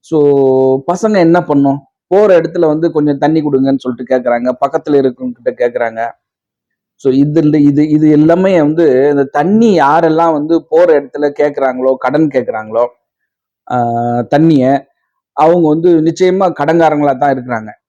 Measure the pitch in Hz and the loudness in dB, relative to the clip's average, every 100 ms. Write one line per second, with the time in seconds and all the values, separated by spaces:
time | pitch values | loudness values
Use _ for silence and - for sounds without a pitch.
0 | _ 160 147 139 135 131 131 135 139 180 | _ 0 2 2 2 2 2 0 -2 -4
1 | 220 208 165 175 170 143 139 143 _ _ | 0 2 2 2 0 0 0 -4 _ _
2 | _ 185 208 175 160 175 160 151 165 156 | _ 2 4 2 2 -2 -2 0 -2 -2
3 | 147 139 147 160 147 135 135 135 127 120 | -2 -2 -2 -2 0 0 0 -2 -6 -10
4 | 123 127 123 120 123 123 139 160 - 143 | -4 -2 -2 -2 -4 -4 -4 -4 0 0
5 | 131 127 127 120 123 117 120 117 117 113 | 0 -4 -12 -6 -8 -4 -4 -2 -4 -6
6 | 117 - _ _ _ _ _ _ _ _ | -10 -10 _ _ _ _ _ _ _ _
7 | 139 131 147 151 151 151 143 143 151 151 | -2 0 0 0 0 2 2 2 0 2
8 | 156 151 156 170 190 180 147 160 160 127 | 2 4 4 2 2 2 0 0 2 2
9 | 143 143 139 - 170 214 233 180 139 160 | 2 0 -2 -2 0 2 2 2 2 2
10 | 165 156 170 151 151 165 - 156 175 147 | 0 0 0 -2 -2 -4 0 2 4 2
11 | 135 147 147 143 147 139 135 127 131 135 | -2 -6 -6 -2 -4 -2 -4 -2 -2 -2
12 | 127 147 156 135 123 113 107 110 120 _ | -2 0 0 -2 -4 -8 -6 -4 -4 _
13 | _ _ _ _ _ _ - 123 120 117 | _ _ _ _ _ _ -8 -4 -2 -4
14 | 120 120 117 147 165 147 127 139 - _ | -4 -4 -2 2 2 2 2 -2 -4 _
15 | _ _ _ - 156 175 156 151 175 165 | _ _ _ -2 0 2 0 2 2 2
16 | 160 156 185 185 185 151 147 170 165 147 | 0 0 -2 0 -2 -2 -2 2 2 2
17 | 143 127 143 131 123 117 110 - | -2 0 -2 -2 -6 -8 -10 -20